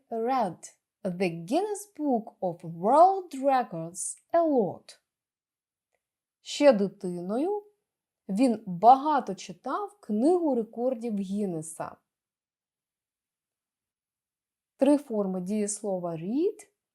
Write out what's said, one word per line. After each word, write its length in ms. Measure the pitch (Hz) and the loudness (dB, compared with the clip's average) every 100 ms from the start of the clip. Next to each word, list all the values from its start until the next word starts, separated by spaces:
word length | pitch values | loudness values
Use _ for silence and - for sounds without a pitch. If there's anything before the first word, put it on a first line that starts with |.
| _ | _
read 640 | 226 233 262 208 165 - - _ _ | -6 -2 0 -2 -4 -14 -20 _ _
the 260 | 190 175 190 165 165 | -8 -4 -4 -4 -4
Guinness 320 | 277 427 403 - - | -2 -2 -6 -10 -6
Book 360 | 302 240 220 - | -2 -2 -2 -8
of 160 | 185 170 | -6 -6
World 720 | 165 165 185 285 359 392 370 | -10 -4 2 6 6 4 -6
Records 880 | 269 269 262 233 - 165 175 - - _ | -4 0 0 -2 -6 -10 -10 -12 -12 _
a 100 | 330 | 2
lot. 560 | 330 277 190 - - - _ _ _ _ _ _ _ _ _ _ _ _ _ _ | 4 4 2 -2 -16 -20 _ _ _ _ _ _ _ _ _ _ _ _ _ _
Ще 300 | - - 294 | -12 2 4
дитиною 920 | 214 196 - 185 175 175 220 330 415 403 _ _ _ _ _ - | 6 2 -4 -8 -8 -6 -4 -2 -4 -8 _ _ _ _ _ -6
він 340 | 196 262 220 - | 2 2 2 -4
багато 680 | 175 220 262 294 294 - | 4 6 6 6 0 -2
читав 680 | 185 - 185 - 330 403 - | -8 -12 -14 -8 -6 -6 -10
книгу 540 | - 208 269 359 320 | -6 0 4 4 2
рекордів 640 | 247 220 - 247 254 233 202 | 0 -2 -4 -4 -2 -4 -4
Гіннеса. 800 | 196 202 202 165 160 - 156 - _ _ _ _ _ _ _ _ _ _ _ _ _ _ _ _ _ _ _ _ _ _ _ _ _ _ _ _ | -4 -4 -4 -4 -8 -10 -12 -14 _ _ _ _ _ _ _ _ _ _ _ _ _ _ _ _ _ _ _ _ _ _ _ _ _ _ _ _
Три 220 | 269 285 | 4 4
форми 420 | 294 214 196 185 | 2 -2 -2 -4
дієслова 760 | 180 214 202 202 214 190 175 165 | -4 -2 -2 -4 -6 -4 -4 -6
read, 520 | 170 254 370 - - _ _ | -4 0 0 -2 -10 _ _